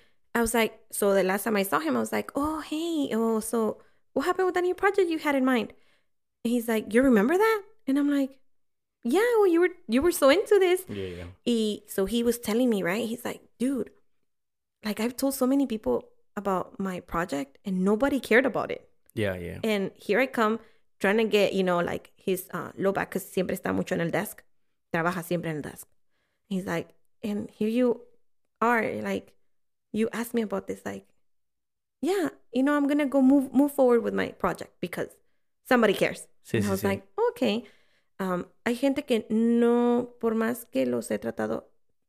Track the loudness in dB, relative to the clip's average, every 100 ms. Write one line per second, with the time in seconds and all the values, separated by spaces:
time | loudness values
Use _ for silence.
0 | _ _ _ -2 0 2 0 -4 -14 -2
1 | 2 2 2 0 0 0 0 0 0 -2
2 | -2 -4 -4 -4 -4 -4 -6 -6 -4 -2
3 | -2 -2 0 -2 -2 -2 -2 -4 -14 _
4 | _ -4 -2 0 0 0 -2 0 0 2
5 | 0 0 0 2 2 0 -2 -10 _ _
6 | _ _ _ _ -2 -2 0 -2 2 4
7 | 6 6 6 4 2 2 -4 -12 -4 0
8 | 2 0 -2 -6 _ _ _ _ _ _
9 | -2 2 4 4 4 4 2 0 -2 2
10 | 2 4 4 4 4 4 6 2 -2 -8
11 | -8 -8 -14 -8 -2 0 0 -4 -8 -4
12 | -2 0 0 0 -2 0 2 2 0 -2
13 | -4 -8 -10 -12 -16 _ -2 -2 -6 -12
14 | _ _ _ _ _ _ _ _ -8 -4
15 | -4 -2 -2 0 2 2 0 -2 -2 -2
16 | -4 _ _ -8 -2 -2 -4 -6 -6 -6
17 | -6 -6 -4 -4 -6 _ -6 0 2 2
18 | 2 0 4 4 4 -2 -4 -6 -12 _
19 | _ -4 -2 -2 -8 -6 -2 -2 -2 -6
20 | -2 0 0 0 0 0 -6 _ _ _
21 | 0 2 2 4 2 2 0 0 -2 -6
22 | -12 _ -4 -4 -4 -10 -10 -4 -2 -2
23 | -4 -6 -6 -4 -4 -4 -4 -4 -2 -2
24 | -2 -2 -6 -12 _ _ _ _ _ -2
25 | -2 -4 -4 -4 -4 -6 -8 -14 -20 _
26 | _ _ _ _ _ -6 -4 -6 -6 _
27 | _ _ -6 -6 -8 -4 -2 2 2 0
28 | -6 -20 _ _ _ _ 0 0 0 -4
29 | -4 -6 -8 _ _ _ _ _ _ -2
30 | -2 -2 -4 -4 -2 -6 -6 -10 -10 -12
31 | -16 _ _ _ _ _ _ _ _ _
32 | -2 0 -2 -6 _ 0 2 2 2 2
33 | 2 4 6 6 4 2 2 4 4 4
34 | 2 -2 -4 -4 -4 -4 -10 _ -8 -6
35 | -8 -10 _ _ _ _ 0 2 4 2
36 | -2 -4 -14 _ -4 -2 0 -2 -2 -4
37 | -6 -2 -2 0 -2 -2 -6 _ _ _
38 | _ -8 -4 -4 -6 _ -6 0 0 0
39 | -2 -2 0 0 2 4 4 4 2 0
40 | -2 -6 -4 -2 -2 -4 -6 -4 -2 -2
41 | -4 -6 -6 -6 -6 -6 -10 _ _ _